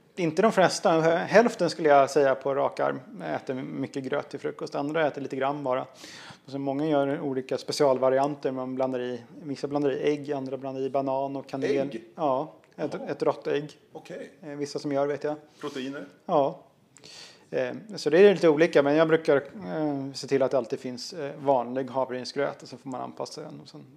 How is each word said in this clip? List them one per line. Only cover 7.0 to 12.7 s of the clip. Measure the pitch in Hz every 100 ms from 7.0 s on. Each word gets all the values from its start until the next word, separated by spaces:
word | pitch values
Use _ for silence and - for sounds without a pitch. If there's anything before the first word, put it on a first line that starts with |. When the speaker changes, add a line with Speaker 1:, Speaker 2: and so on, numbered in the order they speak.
| 139 151
Speaker 1:
olika | 151 131 131 127
specialvarianter. | - 135 143 127 131 131 143 143 147
Man | 131 127
blandar | 131 131 127
i, | 123 120 117 196
vissa | 156 135 143
blandar | 147 143
i | 135
ägg, | 151 147 143
andra | 143 131 131
blandar | 135 131
i | 135
banan | 135 135 135 139 139
och | -
kanel. | 135 135 139
Speaker 2:
Ägg? | 135 113 -
Speaker 1:
Ja. | - 147 131 156 - _